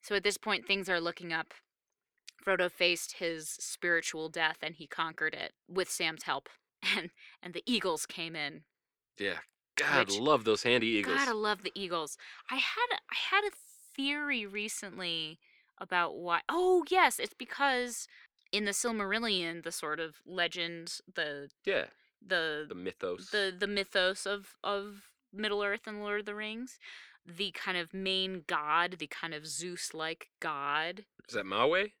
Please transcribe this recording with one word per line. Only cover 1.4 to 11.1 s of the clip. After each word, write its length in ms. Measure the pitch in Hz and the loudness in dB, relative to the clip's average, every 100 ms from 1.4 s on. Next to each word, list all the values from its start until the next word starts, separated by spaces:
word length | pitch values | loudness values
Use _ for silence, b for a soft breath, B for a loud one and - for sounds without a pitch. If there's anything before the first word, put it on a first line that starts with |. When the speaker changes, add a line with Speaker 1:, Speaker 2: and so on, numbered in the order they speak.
| 160 - _ _ _ _ _ _ - - | -4 -12 _ _ _ _ _ _ -20 -6
Speaker 1:
Frodo 260 | - 185 180 | 0 4 2
faced 460 | - 175 170 - - | 4 2 4 -2 -4
his 280 | 170 165 151 - | -4 -4 -8 -8
spiritual 680 | - - 175 170 - 160 160 | -8 -4 2 2 2 -4 -6
death, 300 | 165 156 156 | 0 0 0
and 100 | 156 165 | -6 -8
he 120 | 156 | -12
conquered 480 | - 165 160 156 156 | -4 -2 0 -2 -2
it 180 | - _ _ | -8 _ _
with 200 | 180 180 | 0 0
Sam's 340 | - 165 156 | 2 0 0
help. 260 | - 139 - - _ _ | -2 -2 -2 -20 _ _
<laughs> 140 | - - | 0 0
And, 140 | 165 _ B B | -2 _ B B
and 100 | 175 | -10
the 80 | 170 - | -8 0
eagles 400 | 233 190 156 - | 2 2 0 -2
came 280 | - 165 165 | -6 -8 -4
in. 280 | 147 151 _ _ _ _ _ - | -6 -6 _ _ _ _ _ -4
Speaker 2:
Yeah. 180 | 98 82 - _ _ - | -2 -2 -8 _ _ -2
God, 320 | 143 143 110 | 4 4 4
Speaker 1:
Which 100 | 101 | 2
Speaker 2:
love 260 | 165 143 110 | 4 4 6
those 180 | 107 | 4
handy 240 | 120 120 113 | 6 4 4
eagles. 280 | 110 101 | 2 2